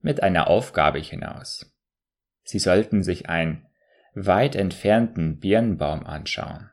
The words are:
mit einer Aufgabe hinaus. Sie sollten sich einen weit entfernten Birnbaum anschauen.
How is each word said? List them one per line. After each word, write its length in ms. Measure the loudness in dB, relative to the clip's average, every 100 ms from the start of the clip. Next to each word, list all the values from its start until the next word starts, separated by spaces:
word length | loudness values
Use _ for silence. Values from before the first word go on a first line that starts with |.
mit 200 | -4 0
einer 240 | 2 2 4
Aufgabe 500 | 2 2 2 2 0
hinaus. 760 | -8 -12 -12 -14 -14 -16 -18 _ _ _ _ _ _ _
Sie 140 | -10 -4
sollten 440 | 2 2 4 0
sich 280 | 0 -4 -2
einen 360 | 0 0 -4 _ _ _ _ _
weit 440 | -4 2 4 4 0
entfernten 840 | -2 0 4 4 4 0 -4 -2
Birnbaum 640 | 2 2 2 0 -2 -4
anschauen. 640 | -8 -10 -8 -8 -8 -12 -18